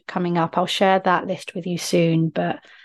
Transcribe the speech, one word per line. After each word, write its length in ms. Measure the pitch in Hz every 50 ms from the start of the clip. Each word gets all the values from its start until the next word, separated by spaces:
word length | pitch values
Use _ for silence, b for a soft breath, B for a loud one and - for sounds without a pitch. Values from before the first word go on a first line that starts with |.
| -
coming 300 | - - 180 180 175 175
up. 180 | 175 165 165 -
I'll 120 | 180 185
share 320 | - - - 202 190 190 190
that 260 | 190 185 180 - -
list 300 | 190 - - - - -
with 100 | 185 165
you 140 | 180 175 170
soon, 500 | - - - 175 170 165 165 160 165 160
but 300 | - 175 170 175 - - b b b b